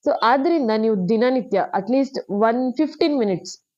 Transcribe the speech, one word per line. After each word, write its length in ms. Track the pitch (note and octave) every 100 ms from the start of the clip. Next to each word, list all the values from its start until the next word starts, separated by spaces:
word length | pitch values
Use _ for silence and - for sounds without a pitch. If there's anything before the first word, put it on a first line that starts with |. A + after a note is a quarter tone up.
| -
So 60 | -
ಆದ್ರಿಂದ 480 | A3 C4+ C#4 E4+ B3 A3
ನೀವು 320 | A3 G#3+ F3+
ದಿನನಿತ್ಯ 560 | A3 B3 C4 G#3+ G3 - G3+
at 60 | G3
least 340 | C4 C4+ - -
ಒಂದು 420 | G3+ A3+ A#3 B3+
ಫಿಫ್ಟೀನ್ 480 | B3 D#4 - E4+ C#4+
ಮಿನಿಟ್ಸ್ 480 | G#3+ F3 - - _